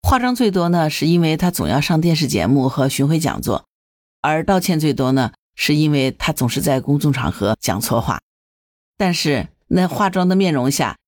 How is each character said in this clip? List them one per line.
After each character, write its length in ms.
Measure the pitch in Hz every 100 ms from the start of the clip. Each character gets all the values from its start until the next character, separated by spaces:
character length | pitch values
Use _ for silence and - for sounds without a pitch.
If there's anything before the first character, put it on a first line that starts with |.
| -
化 120 | 254
妆 160 | 247
最 160 | 247 226
多 180 | 190 170
呢， 220 | 175 156
是 160 | - 156
因 160 | 170
为 120 | 165
他 160 | 160 180
总 160 | 175 78
要 140 | 123
上 180 | 147 160
电 160 | 170
视 140 | 160 143
节 180 | 104 87
目 220 | 139 131
和 220 | 127 135
巡 180 | - 143
回 100 | 165
讲 220 | 156 -
座； 240 | - 95 - _ _ _ _ _
而 240 | 147 156
道 160 | 160 190
歉 180 | 180 160
最 140 | 151
多 200 | 123 131
呢， 200 | 135 120 - _
是 200 | - -
因 160 | 151 156
为 200 | 147 131
他 200 | - -
总 160 | 151 131
是 140 | -
在 180 | 117 131
公 200 | 131 143
众 120 | 147
场 220 | 131 127
合 240 | - 101 110
讲 220 | - 101
错 220 | - 117
话。 180 | - 104 - _ _ _ _ _ _ -
但 160 | 190
是 340 | 170 160 135 - _ -
那 200 | 185 180
化 220 | - 202
妆 180 | 185 180
的 80 | 185
面 160 | 190
容 180 | 147 127
下， 260 | 139 123 -